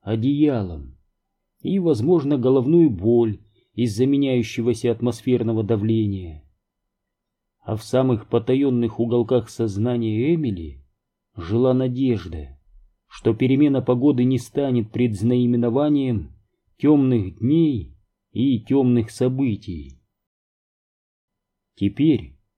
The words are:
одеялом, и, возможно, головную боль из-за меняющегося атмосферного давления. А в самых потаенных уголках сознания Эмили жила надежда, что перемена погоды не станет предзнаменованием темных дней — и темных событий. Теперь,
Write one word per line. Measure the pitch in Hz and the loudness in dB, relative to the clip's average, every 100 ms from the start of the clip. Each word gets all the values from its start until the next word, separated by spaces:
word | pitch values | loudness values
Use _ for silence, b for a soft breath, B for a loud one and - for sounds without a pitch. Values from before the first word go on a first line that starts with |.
одеялом, | 95 110 127 143 151 123 92 78 69 - _ _ _ _ _ _ | -4 -2 0 2 2 0 -4 -8 -14 -20 _ _ _ _ _ _
и, | - 190 | -4 0
возможно, | 170 120 135 170 139 139 | 0 0 2 2 2 0
головную | 127 135 123 170 156 | 2 2 4 4 4
боль | 90 107 117 117 107 _ _ _ | 2 2 4 2 -2 _ _ _
из-за | 110 120 101 131 | -4 -2 0 2
меняющегося | 139 139 123 110 - 117 117 120 | 2 2 0 -2 -2 -2 0 0
атмосферного | 117 120 117 131 123 117 110 | 0 -2 -2 0 0 0 -2
давления. | 104 110 110 113 104 98 85 76 _ _ _ _ _ _ _ _ _ _ _ _ | 0 0 0 0 0 -4 -8 -16 _ _ _ _ _ _ _ _ _ _ _ _
А | - 110 | -10 -10
в | |
самых | - 127 131 110 - | -2 0 2 0 0
потаенных | 117 113 131 139 120 117 - | -2 0 0 2 0 -2 -2
уголках | 117 120 113 127 117 | 0 0 2 0 -2
сознания | - 113 98 117 120 113 107 139 | -4 -4 -2 -2 -2 -2 -2 0
Эмили | 170 135 90 78 67 _ _ _ _ _ - | 0 -2 -6 -10 -16 _ _ _ _ _ -12
жила | 82 113 131 | -4 0 2
надежда, | 127 131 123 135 107 85 80 67 - _ - _ _ _ | 2 0 -2 -2 -2 -6 -12 -14 -20 _ -20 _ _ _
что | - - | -4 -2
перемена | 110 131 135 147 135 | 0 2 2 2 2
погоды | 131 123 143 127 | 0 2 2 2
не | 127 127 | 2 0
станет | - 139 139 120 107 | -4 -4 -2 -2 -2
предзнаменованием | 117 123 98 117 123 120 120 120 123 147 147 131 107 78 - _ _ _ - | -2 -2 0 0 0 2 0 0 0 2 0 0 -4 -6 -18 _ _ _ -2
темных | 143 151 131 120 92 - | 4 4 4 2 -2 -4
дней — | 120 160 160 117 73 - _ _ _ | 0 2 2 -2 -8 -16 _ _ _
и | 101 135 117 | -2 0 0
темных | - 135 127 120 107 | 0 2 2 2 0
событий. | - 123 131 135 101 - 80 67 67 _ _ _ _ _ _ _ _ _ _ _ _ _ _ _ _ _ - | -2 -2 0 -2 -2 -6 -12 -12 -20 _ _ _ _ _ _ _ _ _ _ _ _ _ _ _ _ _ -4
Теперь, | 101 101 156 127 - - _ | -4 0 2 2 -2 -20 _